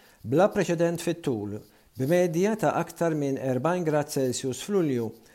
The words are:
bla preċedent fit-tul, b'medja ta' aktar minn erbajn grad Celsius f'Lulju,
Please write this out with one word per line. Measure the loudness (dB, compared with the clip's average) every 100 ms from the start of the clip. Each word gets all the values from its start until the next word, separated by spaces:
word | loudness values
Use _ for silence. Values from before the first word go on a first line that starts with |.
| -20 _
bla | 0 4 4
preċedent | 2 0 2 0 0
fit-tul, | -4 -2 -2 -2 -4 -8 -12 _ _ -4
b'medja | 2 2 2 2 0 2
ta' | 0 0
aktar | -2 -2 0 0
minn | -2 -2
erbajn | 0 0 0 0 0
grad | 0 0
Celsius | 0 0 -2 -4 -6 -2
f'Lulju, | 0 2 0 -2 -8 -20